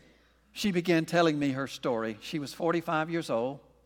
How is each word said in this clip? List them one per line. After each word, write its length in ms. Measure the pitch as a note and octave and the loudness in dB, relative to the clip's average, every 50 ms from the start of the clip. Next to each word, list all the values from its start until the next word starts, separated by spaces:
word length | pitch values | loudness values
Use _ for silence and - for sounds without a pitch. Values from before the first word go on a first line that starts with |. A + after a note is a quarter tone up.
| - - _ _ _ _ _ _ _ _ | -20 -20 _ _ _ _ _ _ _ _
she 180 | - - - G#3 | -10 -4 -2 0
began 360 | F3 F3 E3 F3+ E3+ E3 D#3+ | 0 0 2 4 4 2 2
telling 320 | - E3+ F3 E3+ E3 D3+ D3 | 4 4 4 4 4 4 2
me 140 | C#3+ C#3 | 0 0
her 140 | C3 C3+ C3+ | 0 -2 -4
story. 520 | A#2+ - - - D3 A#2+ A2 A2 A2+ A2 G#2 | -6 -8 -4 -2 0 0 0 0 -4 -6 -8
She 180 | - - - D#3 | -10 -8 -8 -8
was 140 | C#3+ B2 | -8 -8
forty-five 580 | - - F3 E3 E3+ E3+ D#3+ F3 E3 D#3 D#3+ E3+ | -6 -2 0 0 0 0 0 0 0 0 0 0
years 200 | E3 E3+ D#3 - | -4 -4 -2 -2
old, 300 | B2+ A2+ A#2+ C3 C#3 C#3+ - _ _ _ _ | -2 0 0 -2 -6 -8 -14 _ _ _ _